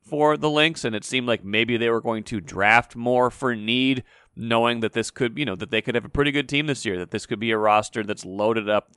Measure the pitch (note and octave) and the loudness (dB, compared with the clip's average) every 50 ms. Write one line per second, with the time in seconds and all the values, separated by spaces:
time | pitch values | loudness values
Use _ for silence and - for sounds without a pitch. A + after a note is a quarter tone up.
0 | _ - D#3 D3 D3+ D3+ D3+ D3 D3 D3+ D3+ D3+ D3+ E3 D#3+ - - A#2+ A2 G#2+ | _ -6 -2 2 2 2 2 2 0 0 2 2 2 2 0 -2 -4 -4 -4 -4
1 | - - B2+ C3 B2 B2 A2+ - F#2 G2 G#2 G#2+ A#2 A2+ A#2+ A2 A#2 A#2 A#2 A2+ | -4 -4 -4 -2 0 0 0 -2 -2 0 0 0 2 2 2 2 2 2 0 0
2 | G#2+ A#2 A2+ A2 G#2+ - A#2+ G#2 D#2+ D2 E2 F2+ G2 G#2 A2+ A#2+ A#2+ - - A#2+ | 0 -2 -4 -4 -6 -6 -8 -8 -8 -8 -4 2 4 6 6 4 4 0 -6 -6
3 | A#2 B2 B2+ B2 B2 A#2+ - - C#3 B2+ A#2+ G#2+ G#2 A2 A#2+ B2+ C3 C3 C3+ B2+ | -2 2 2 4 2 2 0 -2 -2 -2 -2 -2 -2 -2 0 2 2 2 0 -2
4 | - _ _ - _ _ _ - A2+ A2+ A#2 A2+ A#2 A#2 A#2+ A#2 A2 G#2+ - A#2 | -4 _ _ -20 _ _ _ -10 -2 0 2 2 4 2 2 0 -2 -2 -2 -2
5 | A2 - - - C3 A#2 A2 - D3 - F#2+ F2 G#2 E2+ A2 A2 - C3 A2+ A#2+ | -4 -4 -2 -2 -2 -2 0 -4 -4 -4 -4 -6 -4 -2 -2 -2 0 0 -2 -2
6 | - - - C3+ C#3+ D3 C#3 C#3+ C3+ B2 C#3+ C#3+ D3+ D3+ C3+ - - A2 F#2 F2+ | -4 -2 0 0 0 2 0 0 -2 0 -2 -2 0 -2 -4 -4 -4 -4 -4 -4
7 | F2+ - - G#2 - - A2 G2+ A2+ A2+ A2 G#2+ G#2+ G#2+ G#2 G#2+ G#2+ - - A#2 | -4 -6 -6 -8 -6 -6 -6 -4 -2 0 0 2 4 4 4 4 2 0 -4 -6
8 | G#2 G2+ G#2 - - F#2+ F#2 G2 G#2 A2 A2+ A2+ G#2 G#2 G#2+ G2+ - _ _ | -6 -4 -6 -8 -8 -8 -4 0 0 2 2 0 0 2 0 0 0 _ _